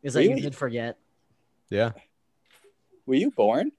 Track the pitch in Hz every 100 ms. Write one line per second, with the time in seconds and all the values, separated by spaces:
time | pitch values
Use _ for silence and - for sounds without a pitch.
0 | 143 123 175 269 143 135 135 117 117 -
1 | _ _ _ _ _ _ _ 101 113 110
2 | _ _ _ _ _ _ _ _ _ _
3 | - 131 247 - 107 127 269